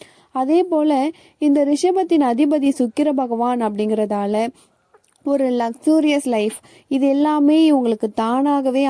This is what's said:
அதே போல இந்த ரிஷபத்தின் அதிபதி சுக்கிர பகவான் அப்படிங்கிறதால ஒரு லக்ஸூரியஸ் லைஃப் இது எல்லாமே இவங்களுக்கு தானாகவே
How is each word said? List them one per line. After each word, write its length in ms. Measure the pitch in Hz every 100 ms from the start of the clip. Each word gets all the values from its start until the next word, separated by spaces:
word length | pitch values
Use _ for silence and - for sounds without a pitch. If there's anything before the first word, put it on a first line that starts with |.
| - _ _ 262
அதே 240 | 262 339
போல 400 | 370 320 302 277 294 - _ -
இந்த 200 | 302 285 285
ரிஷபத்தின் 600 | 294 359 370 359 330 262
அதிபதி 380 | 240 294 302 277 277
சுக்கிர 280 | 240 - 294 277
பகவான் 420 | 254 233 240 247 214
அப்படிங்கிறதால 840 | 208 214 214 208 208 202 214 233 - _ _ _ _ _ _ 285
ஒரு 220 | 277 262
லக்ஸூரியஸ் 760 | 247 233 233 302 311 302 285 277
லைஃப் 220 | 226 214 - - - -
இது 140 | 269 277 277
எல்லாமே 420 | 302 302 285 311
இவங்களுக்கு 440 | 320 277 240 220 220 208
தானாகவே 640 | 226 254 285 285 262 254 277